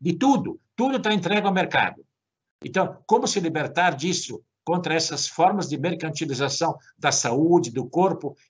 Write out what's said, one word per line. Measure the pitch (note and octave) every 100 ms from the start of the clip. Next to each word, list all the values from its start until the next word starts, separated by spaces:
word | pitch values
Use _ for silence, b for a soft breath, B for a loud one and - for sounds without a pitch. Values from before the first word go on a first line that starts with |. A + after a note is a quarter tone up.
de | D3+
tudo. | E3+ C4 B3+ C3 - _ -
Tudo | B3+ C4
tá | G#3+
entregue | G#3 F#3 G#3 G3
ao |
mercado. | F#3+ E3+ C#3+ G2 - - _ _ _ _ _
Então, | - F#3 F#3 - -
como | A3+ -
se | G3+
libertar | E3 D#3 C3+ - F3+ C#3+
disso | D#3+ F3+ - A2+ - _
contra | - F3 E3+
essas | D#3+ D#3+ C#3+ -
formas | - F3 G3 C#3+
de | C#3+
mercantilização | D#3 F3 D#3+ D3 D3+ C3 C#3+ - E3 - B B
da | D3
saúde, | - B2+ B2 E3 F3 B2+
do | A#2 B2+
corpo, | E3 F#3 E3 D3+ -